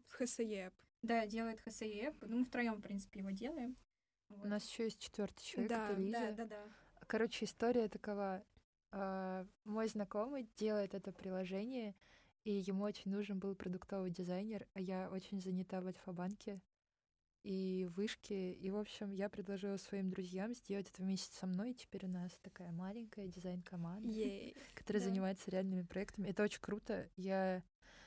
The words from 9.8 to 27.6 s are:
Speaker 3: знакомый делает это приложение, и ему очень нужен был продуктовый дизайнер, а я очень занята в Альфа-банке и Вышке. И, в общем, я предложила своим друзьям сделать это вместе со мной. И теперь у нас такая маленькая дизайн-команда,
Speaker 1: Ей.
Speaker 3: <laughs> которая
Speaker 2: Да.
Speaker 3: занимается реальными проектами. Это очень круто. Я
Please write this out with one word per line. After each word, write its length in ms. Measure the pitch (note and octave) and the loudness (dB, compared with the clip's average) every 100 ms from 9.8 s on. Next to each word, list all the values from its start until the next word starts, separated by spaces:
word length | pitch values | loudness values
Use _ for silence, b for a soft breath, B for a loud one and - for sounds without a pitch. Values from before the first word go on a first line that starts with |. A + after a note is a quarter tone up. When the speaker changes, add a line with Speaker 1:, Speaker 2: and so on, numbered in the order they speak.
| A3 | 2
Speaker 3:
знакомый 640 | A3 G3 G#3 A#3+ C#4 A3 - | 0 0 0 0 -2 -4 0
делает 360 | G#3+ G#3 G3 G3+ | 2 4 2 -2
это 160 | F#3+ | -6
приложение, 800 | - F#3+ F#3 F#3 F#3+ A#3 C4 G#3+ - B B B _ | -6 -2 -2 0 -2 -2 -2 -4 -6 B B B _
и 80 | A3 | 0
ему 320 | G3+ F#3+ F#3+ G#3 | 2 2 2 2
очень 260 | - F#3+ | 0 0
нужен 280 | G3 G#3 F#3+ | 0 0 0
был 160 | G3 F#3+ | 0 -2
продуктовый 540 | F#3 F#3 - G3 F#3 | -2 -2 -2 -2 0
дизайнер, 540 | E3+ F3+ F3+ G#3+ G#3 - | 0 0 0 0 -4 -4
а 80 | G3 | -4
я 280 | F#3 F#3 F#3 | 0 0 0
очень 280 | F#3 - G3 | -2 -2 -2
занята 380 | F#3 F#3 F#3 F#3 | 2 2 2 0
в 60 | F#3 | -2
Альфа-банке 720 | F3+ - F3 F#3 G#3 - G3 - _ _ _ _ _ _ _ | -4 -6 -2 -2 -2 -6 -8 -10 _ _ _ _ _ _ _
и 440 | G3+ F#3+ F#3+ F#3 F3+ F3 | -2 0 2 2 2 2
Вышке. 580 | A3 - - G3 F3+ | 0 0 -4 -2 -2
И, 160 | - F#3+ | -2 0
в 60 | G#3 | 0
общем, 340 | G#3 - G3+ | -2 -4 -4
я 180 | F#3+ G3+ | 0 -2
предложила 480 | - F#3+ G3 G3+ G3 | -2 -4 -2 0 -2
своим 320 | - G3 F#3 | -2 0 2
друзьям 440 | F#3+ F3+ F#3 A3 A#3+ | 0 -2 0 -2 -2
сделать 340 | - G3+ F#3 | -2 -2 -2
это 140 | - | -2
вместе 320 | F#3+ F#3+ - - | 2 2 0 -2
со 80 | F#3 | 0
мной. 260 | F#3 A#3+ | 2 0
И 40 | B3 | -2
теперь 300 | - F#3+ F#3+ | -6 -6 -2
у 40 | |
нас 220 | F3+ F3+ - | -2 -2 -6
такая 300 | F#3+ - F3 | -14 -10 -4
маленькая 560 | E3+ F#3 A3+ A3 G#3+ F#3+ | -2 -2 -4 -6 -6 -6
дизайн-команда, 840 | F3+ F3+ F3+ F3 F3 E3+ G3 A3+ | -4 -2 -2 -4 -2 -2 0 0
Speaker 1:
Ей. 440 | A3 G3+ G3 - - - | 2 0 -2 -8 -12 -14
Speaker 3:
<laughs> 80 | |
которая 280 | - - G#3 | -8 2 4
Speaker 2:
Да. 60 | F#3+ | 4
Speaker 3:
занимается 420 | F#3+ F#3+ G3 - | 4 2 0 0
реальными 320 | F#3 F#3+ F#3 | 2 2 2
проектами. 440 | F3 F#3 G#3 - G3 | 0 -2 -2 -2 0
Это 120 | F#3+ | 4
очень 160 | G#3 - | 4 2
круто. 460 | - G#3 - G3 G#3 - | -4 -4 -2 -4 -4 -4
Я 460 | F#3+ F#3+ F#3+ F#3 | 2 4 4 2